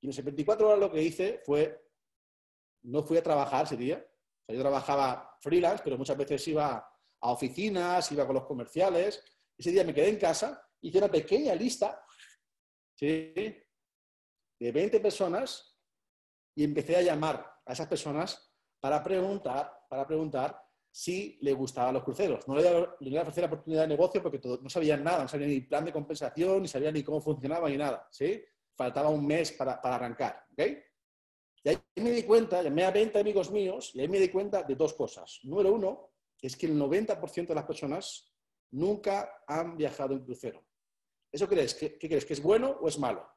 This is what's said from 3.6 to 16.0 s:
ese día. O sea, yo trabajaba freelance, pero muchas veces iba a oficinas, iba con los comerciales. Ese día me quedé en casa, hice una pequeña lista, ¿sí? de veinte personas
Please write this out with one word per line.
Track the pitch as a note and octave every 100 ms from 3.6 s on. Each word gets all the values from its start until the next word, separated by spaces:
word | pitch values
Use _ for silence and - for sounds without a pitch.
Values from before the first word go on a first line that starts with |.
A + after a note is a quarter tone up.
ese | D3+ A#2
día. | B2 E3
O | - _ _ _ -
sea, |
yo | A#2
trabajaba | C3+ C3+ C3 C#3 C3+ B2 - -
freelance, | C#3+ E3+ F3 G#3+
pero | - B2+
muchas | C3+ C#3
veces | C#3 C#3+ -
iba | D3+ D3 A#2 - _ _ _
a | A#2+
oficinas, | - B2+ C3+ G#3 F#3+ F3 F3+ -
iba | D3
con | C3
los | C3 C3
comerciales. | C3+ A#2+ D#3+ F#3+ F3 G3 - - _ _ _
Ese | E3+
día | F#3
me | E3
quedé | C#3 F3
en | G#3
casa, | F3 D#3+ C4 D4 - _
hice | E3 F3+
una | G3+
pequeña | F3 D#3 G3+ D4
lista, | F3 A#3+ - G#3 - - - - _ _ _ _ _ _
¿sí? | _ C#3+ D#3+ D#3+ D#3+ G#3+ - _ _ _ _ _ _ _ _ _ _
de | A#2+
veinte | B2+ G3+ G#3+
personas | G#3 - F#3 F#3 C4 - - _ _ _